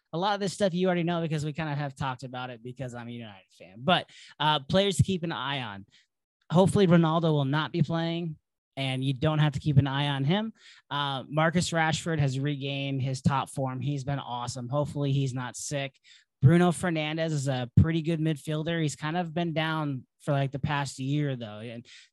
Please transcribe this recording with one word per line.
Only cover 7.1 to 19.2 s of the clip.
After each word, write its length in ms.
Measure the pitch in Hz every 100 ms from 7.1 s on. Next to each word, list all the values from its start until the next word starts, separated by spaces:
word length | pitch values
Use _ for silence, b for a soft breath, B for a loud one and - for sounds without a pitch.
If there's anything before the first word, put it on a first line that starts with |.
| 165 165
will 140 | 147 135
not 260 | 151 143
be 100 | 170
playing, 540 | 156 165 165 170 170 151 _ _ _ -
and 280 | 135 131
you 100 | 135
don't 260 | 135 156 151
have 140 | 151
to 60 | -
keep 180 | 151 139
an 80 | 139
eye 220 | 135 143
on 160 | 139
him. 280 | 139 202 220 - b b b
Uh, 340 | 143 143 135 -
Marcus 400 | 147 160 175 -
Rashford 480 | 165 160 160 170 160
has 220 | 139 131
regained 640 | 143 143 139 139 139 135
his 180 | 135 131
top 280 | - 135 -
form. 320 | - 131 127
He's 220 | 131 143
been 160 | 127 139
awesome. 480 | - 120 120 127 120
Hopefully 440 | 147 147 147 143
he's 220 | 139 135
not 220 | 127 123 -
sick. 380 | - 143 135 _ b b b _
Bruno 300 | 135 170 175
Fernandes 600 | - 185 160 151 160 160
is 160 | 147 135
a 220 | 127 120 -
pretty 220 | 160 165
good 180 | 156 160
midfielder. 640 | 156 147 - 156 160 170
He's 140 | 151 -
kind 200 | 156
of 180 | 175